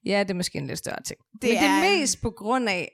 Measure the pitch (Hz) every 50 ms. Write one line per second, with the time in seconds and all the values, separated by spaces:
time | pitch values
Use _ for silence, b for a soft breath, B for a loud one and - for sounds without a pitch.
0 | _ - 196 202 202 190 190 175 180 - - - 143 131 - - - - - -
1 | - - - _ _ _ _ 214 - 240 233 208 - - - - - 381 403 370
2 | 294 - - - - 233 - - 202 208 240 262 247 220 190 180 165 -